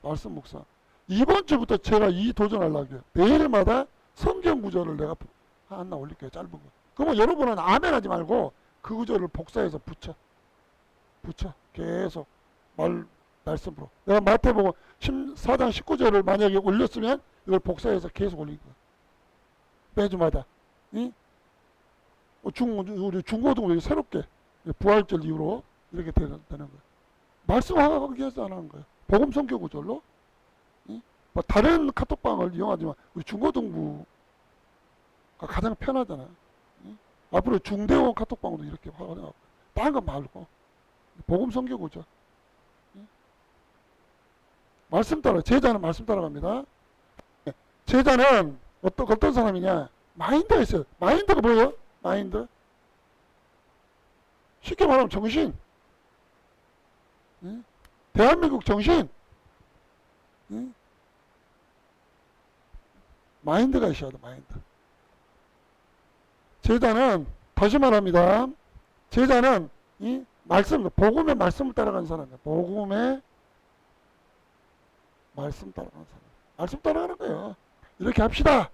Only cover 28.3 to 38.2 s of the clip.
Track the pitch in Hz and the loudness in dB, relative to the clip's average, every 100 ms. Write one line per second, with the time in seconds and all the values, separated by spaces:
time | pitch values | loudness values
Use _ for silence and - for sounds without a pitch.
28.3 | 262 202 185 160 143 147 _ - 202 285 | -6 -10 -10 -16 -18 -20 _ 0 2 2
29.3 | 262 269 247 165 147 156 269 _ _ _ | 0 -4 -6 -8 -10 -10 -10 _ _ _
30.3 | _ _ _ _ _ - 220 _ _ _ | _ _ _ _ _ -18 -18 _ _ _
31.3 | - - 202 254 330 285 - 240 - - | -6 0 4 4 4 0 -4 -6 -4 -4
32.3 | 190 180 170 202 185 160 143 _ - 151 | -4 -4 -4 -4 -4 -6 -10 _ -14 -12
33.3 | 202 294 262 226 165 151 147 165 _ _ | -4 -2 -2 -6 -8 -10 -10 -18 _ _
34.3 | _ _ _ _ _ _ _ _ _ _ | _ _ _ _ _ _ _ _ _ _
35.3 | _ 156 - 226 214 - 262 220 147 131 | _ -6 -4 -4 -4 -2 -2 -4 -8 -16
36.3 | 175 _ _ _ _ 185 214 _ _ _ | -20 _ _ _ _ -20 -20 _ _ _
37.3 | 185 208 214 - 202 208 269 254 226 | -2 0 -2 -2 -6 2 2 2 -2